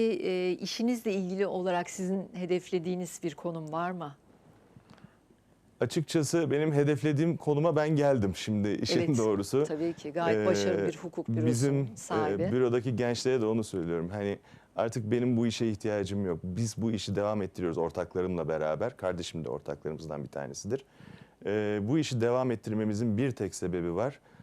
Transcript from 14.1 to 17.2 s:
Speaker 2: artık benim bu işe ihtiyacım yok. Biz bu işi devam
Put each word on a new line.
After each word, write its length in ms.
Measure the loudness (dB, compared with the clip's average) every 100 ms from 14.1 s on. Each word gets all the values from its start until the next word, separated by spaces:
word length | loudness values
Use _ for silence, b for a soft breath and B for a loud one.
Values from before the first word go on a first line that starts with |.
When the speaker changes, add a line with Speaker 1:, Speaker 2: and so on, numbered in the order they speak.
| -4 -4 -4 B B B -2
Speaker 2:
artık 340 | -2 -2 0
benim 260 | 2 2 2
bu 100 | 2
işe 200 | 2 -2
ihtiyacım 600 | 0 -2 -2 -2 -2 -2
yok. 140 | -2
Biz 320 | -4 -4 -4 -2
bu 100 | -2
işi 240 | -2 -2
devam 260 | 0